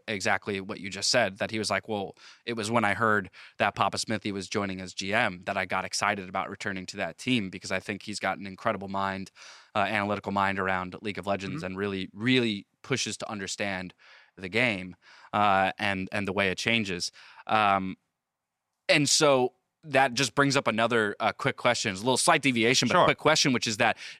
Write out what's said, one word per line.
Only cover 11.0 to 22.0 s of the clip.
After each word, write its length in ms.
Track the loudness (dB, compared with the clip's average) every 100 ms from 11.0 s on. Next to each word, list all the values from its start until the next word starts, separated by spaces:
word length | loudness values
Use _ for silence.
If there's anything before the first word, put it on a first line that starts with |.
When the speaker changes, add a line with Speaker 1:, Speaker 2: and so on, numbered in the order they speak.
Speaker 1:
League 160 | -8 -6
of 80 | -4
Legends, 320 | -4 -4 -8
Speaker 2:
Mm-hmm. 80 | -8
Speaker 1:
and 120 | -4
really, 320 | -4 -4 -8
really 540 | -4 2 4 2 -2 -8 _
pushes 340 | -6 -4 -4 -6
to 120 | -10
understand 680 | -8 -8 -6 -4 -6 -8 -14 -20 -20 _ -14
the 120 | -4
game, 480 | 0 0 -2 -8 -14 -20 -20 -4
uh, 400 | 2 4 4 2 0
and, 300 | -2 -2 -4
and 160 | -4 -2
the 60 |
way 160 | 0 0
it 80 | 0
changes." 520 | 0 0 -2 -4 -6 -10 -20 -14 0
Um, 480 | 2 4 2 0 -8 _ _ _ _ _ _ _ _ 2
and 200 | 4 4
so 440 | 4 6 6 2 -2 _ _ 0
that 280 | 4 4
just 220 | 2 0 2
brings 220 | 4 4
up 100 | 2
another, 480 | 2 2 4 2 0
uh, 100 | -2
quick 240 | 0 -2 0
question. 360 | 2 2 0
It's 80 | -2